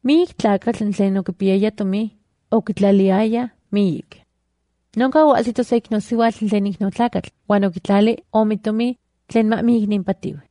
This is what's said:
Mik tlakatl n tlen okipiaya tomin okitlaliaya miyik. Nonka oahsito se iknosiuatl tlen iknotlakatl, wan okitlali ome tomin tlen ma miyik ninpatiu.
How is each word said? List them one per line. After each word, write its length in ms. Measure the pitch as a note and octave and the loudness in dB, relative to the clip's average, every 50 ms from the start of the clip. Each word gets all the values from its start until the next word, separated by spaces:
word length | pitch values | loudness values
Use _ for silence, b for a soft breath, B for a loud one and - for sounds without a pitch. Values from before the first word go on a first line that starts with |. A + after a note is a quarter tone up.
| - | 2
Mik 320 | B3 D4 E4 F4+ - - - | 2 2 2 2 0 -4 -2
tlakatl 460 | - G#3+ G3+ F#3+ - A#3 A#3+ - G#3+ | 0 0 0 0 -2 -4 -4 -2 -4
n 80 | G#3 | -4
tlen 240 | F#3+ - G3+ G3 F#3+ | -2 0 0 0 0
okipiaya 540 | G3 F3+ - F3 _ G3 F#3+ F#3+ G3 G3+ G#3+ | -2 -4 -6 -6 _ -2 0 0 2 0 -2
tomin 400 | G#3+ G#3+ G#3 F#3+ F#3+ G#3 A3+ G#3 _ _ _ _ _ _ _ _ | -2 -4 -4 -4 -2 -4 -4 -6 _ _ _ _ _ _ _ _
okitlaliaya 1000 | A3+ A3+ - - G3 - G3 G3 G3+ G3 F#3+ G3 F#3 G3 A3 A3 A3+ A#3 B3 A#3 _ _ _ _ | -2 -2 -2 -2 -2 0 2 4 4 4 4 4 2 2 0 0 -2 -2 -4 -6 _ _ _ _
miyik. 560 | - G#3 G3+ F#3 D3+ - - _ - _ _ _ _ _ _ _ _ _ _ _ _ _ _ _ _ | -2 0 0 0 -2 -4 -10 _ -20 _ _ _ _ _ _ _ _ _ _ _ _ _ _ _ _
Nonka 280 | A3 B3 C4 C4 D#4 D#4 | -2 -2 2 4 4 4
oahsito 380 | D4+ C4 - A#3 A#3 A3 - | 4 4 2 0 -2 -2 -4
se 140 | A#3+ - A#3+ | -2 0 -2
iknosiuatl 720 | A#3 - _ A3 G#3+ - - A#3+ A3+ A3+ A3+ - - A3 G3+ | -2 -2 _ -6 -6 -4 -4 -2 0 0 0 0 -2 -4 -2
tlen 180 | G#3 G#3 G3 | -2 -2 -2
iknotlakatl, 640 | G3+ F#3 - G3+ G3 - - A#3 A#3+ - F#3 - - _ _ _ - | -2 -4 -4 -6 -6 -2 -2 -2 -2 -2 -6 -8 -8 _ _ _ -2
wan 160 | G#3 G3+ G3+ | 0 0 0
okitlali 520 | F#3+ E3 F3+ _ - G3+ G3+ G#3 A3+ A#3 - _ _ | 0 -4 -6 _ 0 2 4 4 2 0 -4 _ _
ome 240 | - G#3+ A3 G#3+ G#3+ | 0 0 0 0 -2
tomin 400 | G#3 - A3 G#3+ A3 A#3 B3 B3 _ _ _ _ _ _ _ | -4 -4 -4 -2 -2 -2 -4 -4 _ _ _ _ _ _ _
tlen 200 | - A3+ A3 G#3+ | 0 0 2 2
ma 140 | A3+ - | 0 0
miyik 260 | A3+ A#3 A#3+ A#3 G#3 G3+ | 0 2 2 2 0 0
ninpatiu. 480 | G#3 G3+ F3 - F#3+ _ - - - D3 _ _ | -2 -2 -2 -4 -6 _ -6 -10 -10 -12 _ _